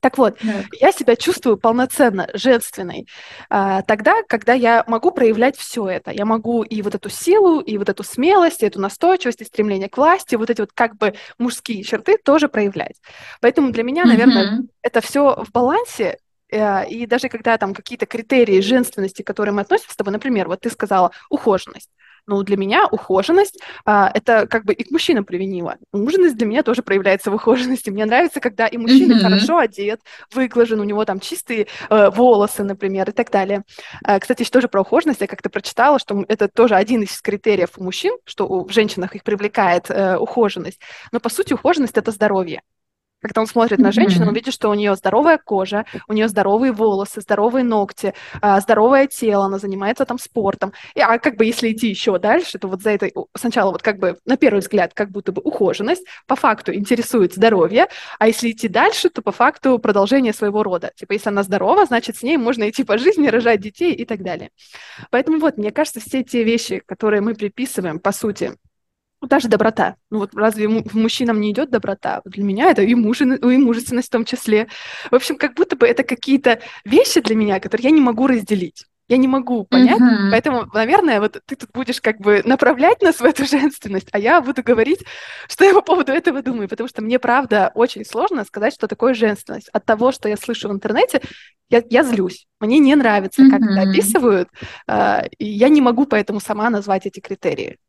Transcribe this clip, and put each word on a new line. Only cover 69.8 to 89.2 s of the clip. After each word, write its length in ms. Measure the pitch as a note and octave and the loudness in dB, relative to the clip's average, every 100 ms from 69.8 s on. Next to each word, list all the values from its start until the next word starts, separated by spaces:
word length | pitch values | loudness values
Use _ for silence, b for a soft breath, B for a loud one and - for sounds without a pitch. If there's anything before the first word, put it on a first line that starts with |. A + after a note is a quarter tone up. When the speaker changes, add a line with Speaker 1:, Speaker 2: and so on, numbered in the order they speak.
| F#3+ - _ | -4 -4 _
Speaker 1:
Ну 80 | G#3+ | -8
вот 160 | G3+ G3+ | -6 -2
разве 320 | A3 G#3+ G#3+ | -2 0 -2
му-, 160 | A3 | -2
в 120 | A3 G#3+ | -4 -2
мужчинам 460 | A3 - B3 A3 | -2 0 -2 0
не 100 | G#3 | -2
идет 180 | G#3 C#4+ | -4 -2
доброта? 500 | A#3+ G3+ G3 - - - | -2 -4 -6 -6 -8 -10
Вот 80 | F#3+ | -6
для 80 | |
меня 280 | G3+ G3 D#4+ | -4 2 2
это 120 | C4+ | 4
и 120 | G3+ A#3+ | 2 2
мужен-, 400 | G#3+ B3 C4 C4 | 2 0 0 0
и 220 | A#3+ B3+ | 2 4
мужественность 520 | C4 A#3 B3 A#3+ B3+ | 2 0 -4 -6 -2
в 20 | |
том 140 | A3 A3+ | -4 -4
числе. 420 | B3 - G#3+ A3 B B B B | -6 0 0 0 B B B B
В 40 | C4 | 0
общем, 220 | - D4+ | 0 -4
как 180 | D4 - | -4 -2
будто 200 | F4 D4+ | -2 2
бы 100 | A#3 | 2
это 160 | A#3+ | 2
какие-то 560 | C4+ C4 - C4+ C4 A3+ B B G3+ | -2 -4 0 2 2 0 B B 0
вещи 360 | C#4 C5+ - | 2 4 0
для 140 | A3+ A3 | 0 0
меня, 240 | G#3 F#3+ | 0 -2
которые 260 | G#3 A3 B3 | -2 -2 2
я 60 | |
не 100 | D#4 | 4
могу 260 | B3+ A3+ C4+ | 4 2 0
разделить. 580 | B3 F#3+ G#3 F3 - _ _ _ | 0 0 -4 -4 -12 _ _ _
Я 80 | B3+ | 2
не 100 | C4 | 2
могу 380 | C4+ B3+ A#3+ G3 | 0 -2 -4 0
понять, 340 | B3+ B3+ G#4 | 4 6 6
Speaker 2:
Мгм. 320 | B3 G#3+ G3 | 4 4 2
Speaker 1:
поэтому, 360 | A3 D#4 B3 D#3+ | 2 2 -2 -2
наверное, 460 | G#3 A3 F#4+ F4 A3 | -2 2 2 4 2
вот 180 | G#3 - - | 0 -4 -14
ты 80 | C4+ | -14
тут 140 | - | -12
будешь 280 | A#3 B3+ B3 | -10 -6 -4
как 180 | - G#3+ | -2 -2
бы 200 | G3+ G#3 - | 2 2 4
направлять 560 | C4 B3+ B3 D#4 A#4 | 2 2 4 2 4
нас 180 | F#4+ - | 2 2
в 40 | B3 | 0
эту 200 | - C#4 | 0 0
<laughs> 20 | |
женственность, 640 | C#4+ C#4+ - G#3 F#3+ - | 0 0 -4 -8 -8 -4
а 60 | G#3 | -4
я 220 | G#3 A#3+ | 2 2
буду 220 | A#3+ C4 | 2 -6
говорить, 380 | A#3+ A3+ A3+ F#4 - B B B B | 0 2 2 -2 -6 B B B B
что 160 | - G4 | 2 4
я 80 | |
по 80 | F#4 | 4
поводу 320 | - F4 - | 2 0 2
этого 280 | C#4 E4+ C4+ | 0 0 -4
думаю, 260 | B3+ A#3+ G3 | -6 -6 -8
потому 200 | - A#3 | -8 -10
что 120 | - | -8
мне, 160 | A3 B3 | -2 -2
правда, 520 | - A#3+ - G#3+ F#3 - | 2 0 2 0 0 0
очень 300 | A#3 - - | -2 -2 -10
сложно 400 | A3 F#4 E4 G3+ | -4 -2 -4 -8
сказать, 280 | - G#3+ | -4 -4
что 140 | - G#3+ | -4 -8
такое 260 | G#3+ A#3 | -2 -2
женственность. 540 | A#3+ | 0